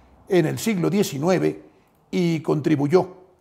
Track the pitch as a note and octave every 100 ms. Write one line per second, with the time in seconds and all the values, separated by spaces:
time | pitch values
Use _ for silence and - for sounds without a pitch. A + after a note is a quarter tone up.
0 | _ - - F#3 D3+ C3+ A3 G3 D#3 F3+
1 | - C#3 E3 F3+ D#2 - - _ _ _
2 | _ F#3+ E3+ D#3+ E3 D3+ D3 D3 C#3+ F3+
3 | - - - _